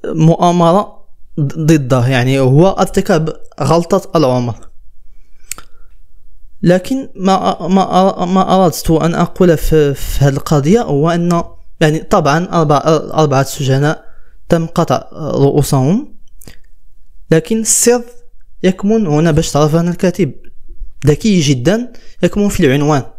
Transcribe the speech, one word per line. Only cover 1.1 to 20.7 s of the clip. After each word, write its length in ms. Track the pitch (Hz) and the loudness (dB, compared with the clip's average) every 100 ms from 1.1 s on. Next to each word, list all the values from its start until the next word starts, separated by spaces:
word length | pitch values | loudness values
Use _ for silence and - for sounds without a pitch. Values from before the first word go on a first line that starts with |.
| - - - | -16 -10 -4
ضده، 680 | 139 160 156 160 127 131 123 | -4 -2 2 2 2 0 2
يعني 320 | 131 123 135 | 0 2 2
هو 280 | 131 139 190 | 4 4 4
ارتكب 680 | 190 190 - 185 170 160 - - - | 2 0 0 0 0 0 -6 -12 -4
غلطة 560 | 135 165 170 196 - 170 | 0 0 2 -2 0 0
العمر. 380 | 135 123 120 107 - - - - - - - - - - - - - - - - - - - - | 2 0 -2 -8 -14 -14 -14 -14 -14 -14 -14 -14 -14 -14 -14 -14 -14 -14 -14 -14 -12 -12 -12 -2
لكن 480 | 165 185 185 262 - - | 2 2 0 -6 -6 -4
ما، 520 | 185 190 185 - 165 | 0 0 0 -4 0
ما، 580 | 196 185 185 196 - 180 | 2 4 2 2 0 0
ما 400 | 190 - 185 180 | 0 2 4 2
أردت 260 | - - | 0 0
أن 240 | 160 156 165 | 2 2 0
أقول 420 | - - 180 156 | -2 2 4 4
في، 360 | - 156 143 | 4 4 2
في 320 | 139 - - 139 | 0 -4 2 2
هذه 80 | |
القضية 480 | 135 - 151 139 226 | 0 0 0 4 2
هو 280 | 214 143 160 | 2 0 0
أن، 340 | 170 170 175 165 - - - | 0 0 0 -2 -12 -16 0
يعني 180 | 156 156 | 0 0
طبعًا 480 | - 202 143 156 180 | 2 2 4 0 0
أربع-، 300 | 170 151 143 151 160 - | 0 2 2 2 0 0
أربعة 300 | - 151 135 | 0 2 2
سجناء 640 | 139 - 131 135 147 - - - - - - | 0 -4 0 2 0 -2 -8 -14 -14 -16 0
تم 160 | 170 165 | 0 0
قطع 380 | - 160 131 - | -2 0 -2 -4
رؤوسهم، 1000 | - 147 123 139 147 139 139 131 208 302 - - - - - - - - - - - - | -12 -4 2 2 2 2 2 2 0 -2 -14 -14 -14 -14 -16 -16 -16 -16 -14 -14 -14 0
لكن 300 | 160 156 226 | 0 2 -4
السر 420 | 220 - 240 247 240 - - - - - | 0 2 2 2 -2 -16 -16 -16 -14 -2
يكمن 440 | 185 185 202 226 190 | 0 0 0 0 2
هنا، 240 | 147 170 | 2 2
باش 200 | 156 165 | 2 0
تعرف 240 | 143 151 165 | 2 2 2
أن 120 | 170 | 0
الكاتب 460 | 170 185 - 147 - - - - | 0 -2 0 -4 -4 -12 -10 -10